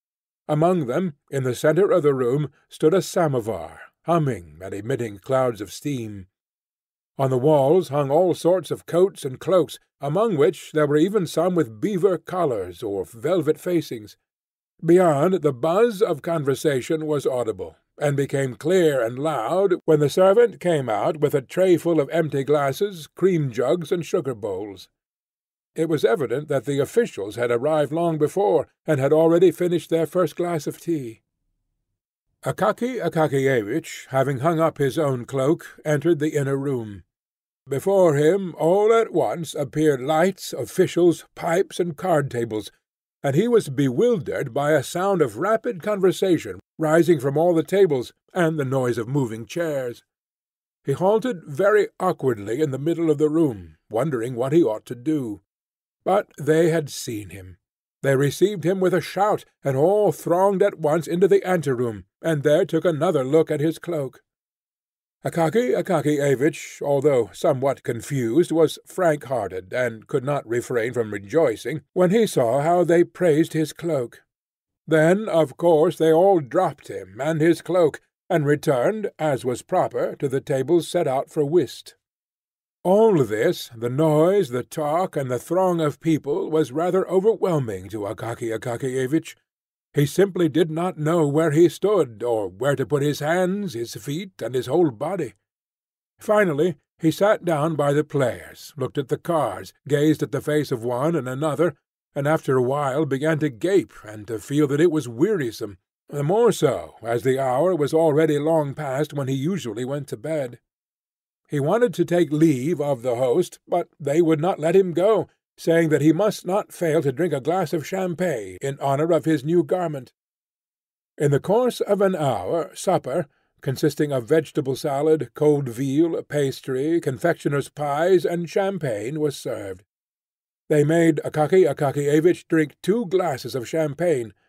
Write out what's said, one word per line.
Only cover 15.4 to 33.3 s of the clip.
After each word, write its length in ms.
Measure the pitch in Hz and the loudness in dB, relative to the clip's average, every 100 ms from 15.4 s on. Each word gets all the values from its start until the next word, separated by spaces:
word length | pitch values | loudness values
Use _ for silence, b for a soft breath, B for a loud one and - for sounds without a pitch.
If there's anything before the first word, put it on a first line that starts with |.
the 100 | 147 | 0
buzz 480 | 123 156 185 240 190 | 0 0 2 2 2
of 220 | 202 147 | -2 -2
conversation 840 | 170 165 139 131 160 135 - 160 156 | -4 -2 -2 0 0 0 -2 -4 -2
was 200 | 147 147 | -2 -2
audible, 480 | 127 113 95 85 - _ - | -2 -2 -4 -8 -14 _ -4
and 160 | 147 139 | -2 0
became 380 | 139 139 135 | -2 -2 -4
clear 480 | 117 151 190 160 135 | -4 0 2 4 2
and 160 | 113 123 | 0 -2
loud 560 | 156 139 110 175 196 175 | -4 -2 -2 0 0 0
when 140 | - 151 | 2 2
the 100 | 143 | 2
servant 520 | 185 190 202 240 147 | 4 6 6 4 2
came 280 | 175 160 123 | 0 0 0
out 300 | 104 131 165 | -2 -2 0
with 160 | 143 | 0
a 80 | 147 | 0
tray 340 | 120 - 185 170 | -2 0 4 4
full 220 | 170 160 | 2 0
of 100 | 139 | 0
empty 340 | 160 160 147 | 0 -2 -2
glasses, 640 | 131 147 139 139 202 180 143 | 0 2 2 -2 -4 -6 -18
cream 420 | - 185 170 139 | -2 2 2 0
jugs, 400 | 113 123 175 156 | -2 0 0 -2
and 160 | 180 156 | -4 -2
sugar 300 | 190 139 113 | -4 -4 -6
bowls. 520 | 104 95 104 95 - _ _ _ _ _ _ _ _ | -6 -6 -8 -14 -20 _ _ _ _ _ _ _ _
It 140 | - 160 | -4 -2
was 160 | 156 | 2
evident 420 | 214 226 123 123 151 | 2 2 0 -4 -2
that 180 | 139 | -4
the 140 | - 139 | -2 -2
officials 560 | 139 226 233 - 101 | 0 0 -2 -2 -8
had 160 | 104 120 | -4 -2
arrived 400 | 120 143 156 143 | 0 0 0 0
long 280 | 160 170 156 | -2 -2 0
before, 500 | 147 185 202 165 120 _ - | 0 0 2 2 0 _ -2
and 140 | 147 | 0
had 120 | 139 | 4
already 380 | 156 165 170 180 | 4 6 6 4
finished 400 | 151 180 170 - | 2 0 -2 -2
their 160 | 165 156 | -2 0
first 300 | 180 160 - | 0 -2 -2
glass 320 | 175 165 156 | -4 -4 -6
of 120 | - | -8
tea. 420 | - 160 120 107 _ _ _ _ _ _ _ _ _ _ _ _ | -6 -6 -6 -14 _ _ _ _ _ _ _ _ _ _ _ _
Akaky 600 | 135 139 196 202 240 254 | -8 -2 0 0 -4 -4
Akakiyevich, 1040 | 165 165 151 | -4 0 0